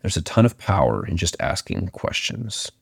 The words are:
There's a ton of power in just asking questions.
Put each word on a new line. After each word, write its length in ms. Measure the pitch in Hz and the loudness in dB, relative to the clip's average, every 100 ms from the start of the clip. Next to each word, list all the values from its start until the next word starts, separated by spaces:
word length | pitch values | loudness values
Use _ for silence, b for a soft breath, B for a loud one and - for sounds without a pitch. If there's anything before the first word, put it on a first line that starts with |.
There's 140 | 101 - | -2 -2
a 60 | |
ton 240 | - - 110 | 0 4 4
of 120 | - | 4
power 480 | - 95 64 52 - | 0 4 4 2 -2
in 120 | 87 | -2
just 180 | 90 - | -2 -2
asking 480 | - - - - 92 | -2 -2 -4 -6 -6
questions. 840 | - - - - - 113 - - _ | -4 -6 -4 -6 -6 -8 -8 -10 _